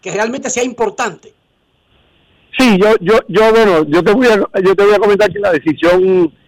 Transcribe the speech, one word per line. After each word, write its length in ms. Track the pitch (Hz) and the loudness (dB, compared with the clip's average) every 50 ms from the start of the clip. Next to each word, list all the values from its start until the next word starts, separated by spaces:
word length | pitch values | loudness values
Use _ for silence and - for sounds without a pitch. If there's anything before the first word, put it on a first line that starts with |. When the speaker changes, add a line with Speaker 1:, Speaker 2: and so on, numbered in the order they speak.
Speaker 1:
que 100 | _ 190 | _ -10
realmente 380 | 165 196 214 226 240 269 - 254 | -6 -6 -6 -6 -6 -10 -10 -8
sea 140 | - 240 247 | -6 -6 -6
importante? 680 | 254 233 233 233 208 - - 247 220 170 - _ - _ _ _ _ _ _ _ _ _ _ _ _ _ _ _ _ _ _ _ _ _ _ _ _ - - | -6 -6 -6 -6 -6 -6 -6 -10 -10 -10 -14 _ -20 _ _ _ _ _ _ _ _ _ _ _ _ _ _ _ _ _ _ _ _ _ _ _ _ -6 -2
Speaker 2:
Sí, 200 | 262 247 214 185 | 0 0 2 2
yo, 160 | 190 208 220 - | 2 2 0 0
yo, 180 | 180 165 220 226 - - | 0 0 0 0 0 -2
yo, 240 | 170 190 220 226 | 0 0 2 2
bueno, 340 | 220 226 226 208 180 - 160 147 | 4 2 2 2 2 0 0 0
yo 160 | 143 170 170 | -2 0 0
te 80 | 190 254 | 2 0
voy 140 | 254 262 240 | 2 2 2
a, 100 | 220 202 190 - _ 202 | 2 0 -2 -4 _ -2
yo 140 | 190 185 196 | 0 0 2
te 100 | 185 202 | 2 2
voy 80 | 202 208 | 2 2
a 60 | 202 | 2
comentar 320 | 196 208 208 190 208 208 | 2 0 2 2 0 0
que 80 | 170 202 | -2 -4
la 120 | 202 202 | -4 -2
decisión 840 | 175 147 - 160 151 123 - 165 175 185 185 190 190 185 175 160 _ _ _ | -2 -2 -2 -4 -4 -2 0 0 2 2 2 2 2 2 0 -2 _ _ _